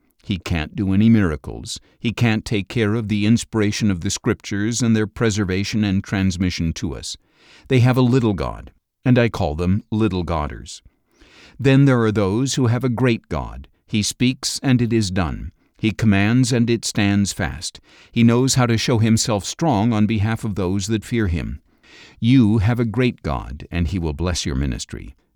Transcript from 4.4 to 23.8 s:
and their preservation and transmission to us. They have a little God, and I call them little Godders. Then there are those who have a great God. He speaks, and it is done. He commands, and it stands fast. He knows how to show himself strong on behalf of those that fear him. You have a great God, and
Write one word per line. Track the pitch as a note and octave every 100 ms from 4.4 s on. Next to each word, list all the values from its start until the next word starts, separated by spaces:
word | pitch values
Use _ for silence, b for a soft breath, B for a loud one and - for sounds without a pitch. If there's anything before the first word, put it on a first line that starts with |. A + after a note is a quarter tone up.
| - G2+ G#2+ A#2
and | B2 A2
their | G#2+
preservation | - A#2 G#2 F#2+ F#2 G2 A2
and | G#2 G2
transmission | - G2+ F#2+ E2+ F#2 - E2+
to | - E2+ B1+
us. | - - b b b b b
They | C3
have | B2 B2+
a |
little | B2+ C3 A#2
God, | F2+ B1+ A1 - _ _ _ C3
and | B2
I | A#2
call | - E2+ D2+
them | F2 G2+ -
little | G#2+ A2 F#2
Godders. | E2 E2 D2 A#1 A1+ - - _ b b b b b b
Then | C3 C3+ C#3
there | B2+
are | A2
those | G#2 F#2+ G#2+ C3+ C#3+
who | B2
have | A#2+
a | B2+
great | A2+ B2+ A#2 -
God. | D#2 A#1 A#1 - _ _
He | A2
speaks, | G#2 - B2 C3 - -
and | C#3 B2+
it | A#2+
is | A2+ G2
done. | F#2 D#2+ A1+ - - _ _
He | A2+
commands, | F#2+ A2 G2 G2+ B2+ B2
and | B2 A#2
it | A#2
stands | - - G2+ G2+ G2
fast. | - D#2+ C#2 - - b b b
He | A#2+
knows | A#2 A#2+ C3 -
how | A#2+
to | A2+
show | - A#2
himself | A2 A2 - G#2 -
strong | - E3 G#2+ A#2
on | A2 G#2
behalf | A2 G#2+ A2+
of | A2+ F#2+
those | F2+ G2 F#2+
that | A2 -
fear | A#2 G2+
him. | D#2 A1 B1 - B B B B B
You | A2+ C3+ G#2+ A2
have | G2 A#2+
a | A#2
great | G#2 B2+ -
God, | D#2 C2 G#1 C2 -
and | F2